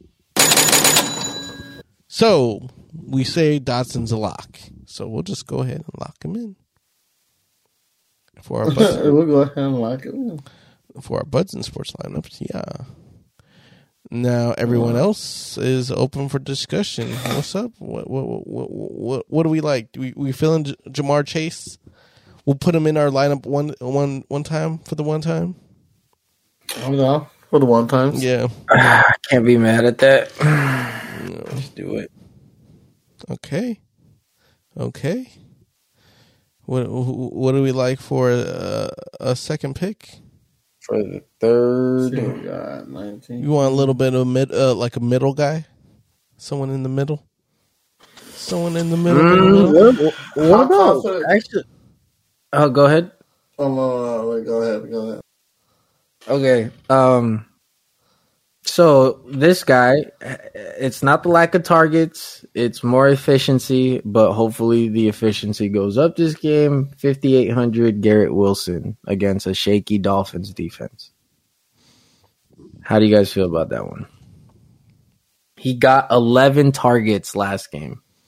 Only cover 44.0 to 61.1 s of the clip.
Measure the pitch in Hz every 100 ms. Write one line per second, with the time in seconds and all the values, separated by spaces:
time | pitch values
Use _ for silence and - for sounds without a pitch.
44 | 131 127 127 127 135 104 135 107 120 -
45 | 120 127 135 139 143 160 151 _ _ _
46 | _ _ _ _ - 139 135 135 131 135
47 | 143 147 _ _ _ _ _ _ _ _
48 | _ - - - - 180 170 165 170 165
49 | 175 160 170 185 190 196 175 156 226 254
50 | 156 - - 139 160 208 262 392 359 131
51 | 113 - 151 202 - 196 - _ _ _
52 | _ _ _ _ - 143 147 127 143 156
53 | 175 _ _ _ _ - 139 131 131 123
54 | 120 117 113 117 113 113 113 107 - 113
55 | 110 110 - _ _ _ _ _ _ _
56 | _ _ - 139 135 123 110 - - 135
57 | 127 127 117 110 - _ _ _ _ _
58 | _ _ _ _ _ _ - - 170 139
59 | 131 - 127 139 156 180 - 127 123 143
60 | - _ - - - - 98 - 131 -
61 | 139